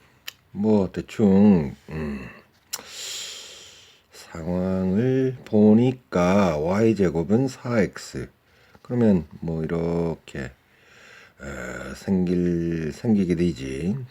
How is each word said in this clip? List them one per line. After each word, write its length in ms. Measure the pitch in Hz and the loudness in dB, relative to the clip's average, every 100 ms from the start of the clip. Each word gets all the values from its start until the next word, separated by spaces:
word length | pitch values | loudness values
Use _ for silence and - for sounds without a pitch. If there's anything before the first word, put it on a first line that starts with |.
| _ _ - - _ | _ _ -20 -20 _
뭐, 400 | 95 107 107 90 | -4 2 2 2
대충, 840 | 90 - - 104 95 104 90 69 - - | -4 -8 0 4 6 6 6 2 -8 -14
음, 380 | 78 76 69 60 - _ _ _ - - - - - - - - - - - - _ _ | -10 -8 -10 -14 -20 _ _ _ -16 -14 -16 -14 -12 -14 -16 -18 -20 -20 -20 -20 _ _
상황을 1200 | - - 87 82 90 92 92 92 98 127 131 131 127 | -20 -18 -12 -6 -4 -2 -2 0 0 0 0 0 -4
보니까 1120 | - 110 107 110 127 127 - 92 90 101 95 76 | -2 4 6 6 4 0 -4 0 2 4 2 0
와이 360 | 80 101 113 | 0 2 2
제곱은 540 | 101 90 80 80 113 135 | 4 2 0 0 0 0
사 320 | - 123 117 | -4 -4 0
엑스. 500 | 87 - - 131 - _ _ _ _ - | 0 -4 -14 -12 -12 _ _ _ _ -20
그러면 440 | - 123 113 92 76 - | -6 0 2 2 0 -10
뭐, 220 | 82 80 | -8 -6
이렇게, 760 | 78 85 85 85 85 78 - 71 67 - _ _ _ - - - - - | -4 -2 -2 -2 -2 -6 -12 -12 -12 -14 _ _ _ -20 -20 -20 -20 -18
에, 540 | - 67 - - - - | -14 -12 -12 -12 -12 -10
생길, 960 | - 95 87 87 87 85 82 82 78 | -2 0 0 0 0 0 -2 -4 -6
생기게 420 | - 120 104 87 | -6 0 2 2
되지. 640 | 85 87 69 67 67 87 131 123 | 2 0 -2 -8 -6 -4 -6 -8